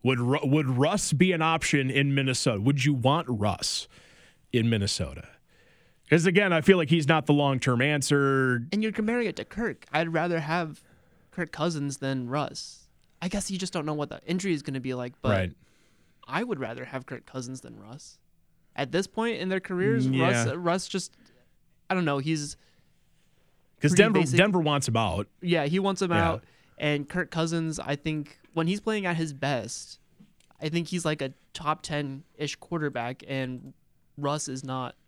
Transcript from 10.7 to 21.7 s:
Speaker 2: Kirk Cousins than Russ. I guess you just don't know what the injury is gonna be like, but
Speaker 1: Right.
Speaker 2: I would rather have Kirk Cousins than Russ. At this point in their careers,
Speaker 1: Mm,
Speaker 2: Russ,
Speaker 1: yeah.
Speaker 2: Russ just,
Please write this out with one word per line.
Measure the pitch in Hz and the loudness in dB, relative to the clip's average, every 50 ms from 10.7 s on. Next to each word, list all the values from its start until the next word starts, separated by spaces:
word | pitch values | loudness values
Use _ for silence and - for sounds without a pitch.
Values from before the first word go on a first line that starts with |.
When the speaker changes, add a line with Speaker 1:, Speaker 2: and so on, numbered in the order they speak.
| 147 - _ _ - _ _ _ _ _ _ _ | -8 -14 _ _ -20 _ _ _ _ _ _ _
Speaker 2:
Kirk | - - 175 160 | -8 -8 -8 -8
Cousins | - - 151 175 165 151 143 143 135 - | -4 -2 -2 -2 0 -2 -4 -4 -6 -4
than | - 135 135 131 123 120 | -4 -4 -4 -4 -4 -4
Russ. | 127 151 143 - - - - - - - - _ _ _ _ _ _ _ | -4 -4 -4 -4 -8 -12 -14 -16 -18 -20 -20 _ _ _ _ _ _ _
I | - 185 | -8 -4
guess | - 202 190 - | -4 -4 -4 -4
you | 196 180 | -6 -6
just | 190 180 - | -6 -4 -4
don't | 180 147 | -4 -4
know | 156 151 | -2 -4
what | 151 147 147 | -4 -4 -6
the | - - - | -8 -14 -6
injury | - 170 185 185 196 170 | -4 -4 -4 -2 -2 -2
is | 147 | -2
gonna | 135 - 135 135 | -4 -6 -8 -6
be | 123 131 127 | -6 -6 -6
like, | 123 123 123 123 _ | -6 -8 -10 -12 _
but | - 131 | 0 0
Speaker 1:
Right. | 104 95 92 87 - _ _ _ _ _ _ _ _ _ _ _ _ _ - | 2 2 0 -2 -6 _ _ _ _ _ _ _ _ _ _ _ _ _ -14
Speaker 2:
I | - 127 165 233 | -6 -4 -4 -4
would | 247 214 135 | -4 -4 -6
rather | 131 107 117 123 127 | -6 -8 -8 -10 -12
have | - - 131 127 | -10 -10 -10 -10
Kirk | - 135 123 _ | -10 -14 -14 _
Cousins | - - 131 123 123 131 127 | -12 -10 -10 -10 -8 -12 -12
than | - 123 117 107 | -14 -18 -20 -18
Russ. | 98 107 120 151 - - - _ _ _ _ _ _ _ _ _ _ _ _ | -18 -18 -18 -18 -20 -20 -20 _ _ _ _ _ _ _ _ _ _ _ _
At | - 139 127 | -6 -6 -2
this | 117 175 196 | 0 -2 -2
point | - _ - 226 233 226 - | -2 _ -4 -2 -2 -2 -4
in | 165 185 | -4 -2
their | 190 190 | -2 -4
careers, | 185 - 190 180 190 208 - - 131 | -4 -4 -2 0 2 2 2 2 2
Speaker 1:
Mm, | 131 131 131 | 2 2 2
Speaker 2:
Russ, | 131 - - 120 117 | 2 2 2 2 2
Speaker 1:
yeah. | 117 135 | 0 -2
Speaker 2:
Russ | 170 180 170 170 190 - - | -2 0 0 0 0 -2 -4
just, | - 190 - - - _ _ _ _ _ _ _ _ _ _ _ | -6 -6 -6 -6 -14 _ _ _ _ _ _ _ _ _ _ _